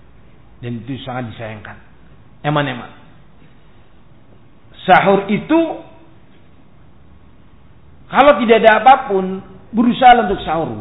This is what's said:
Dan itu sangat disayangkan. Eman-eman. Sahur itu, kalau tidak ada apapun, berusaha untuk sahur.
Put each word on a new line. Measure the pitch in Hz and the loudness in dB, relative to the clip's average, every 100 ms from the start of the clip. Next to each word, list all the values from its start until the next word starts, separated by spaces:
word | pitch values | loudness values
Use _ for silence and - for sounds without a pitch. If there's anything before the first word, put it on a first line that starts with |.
| - - - - - - 120 | -20 -20 -20 -20 -20 -18 -14
Dan | 120 | -12
itu | 110 131 - | -12 -14 -12
sangat | 123 120 | -12 -12
disayangkan. | 101 110 107 98 - - - - - - - | -12 -16 -16 -18 -20 -20 -20 -20 -20 -20 -12
Eman-eman. | 147 151 143 123 - - - - - - - - - - - - - - - - - - - - | -6 -4 -4 -8 -16 -20 -20 -20 -20 -20 -20 -20 -20 -20 -20 -20 -20 -20 -20 -20 -20 -20 -20 -10
Sahur | - 175 185 196 - | 2 2 4 0 0
itu, | 208 - 320 330 - - - - - - - - - - - - - - - - - - - - - - - - | -6 0 0 0 -6 -16 -20 -20 -20 -20 -20 -20 -20 -20 -20 -20 -20 -20 -20 -20 -20 -20 -20 -20 -20 -20 -20 -6
kalau | 185 285 247 | 2 4 4
tidak | 226 226 220 | 4 4 4
ada | 214 | 4
apapun, | 220 269 - 196 185 190 - - - | 4 4 2 -4 -4 -8 -14 -20 -10
berusaha | 214 240 220 254 240 208 | -2 -2 4 6 6 2
untuk | 190 | -4
sahur. | - 151 131 107 | -6 -6 -6 -4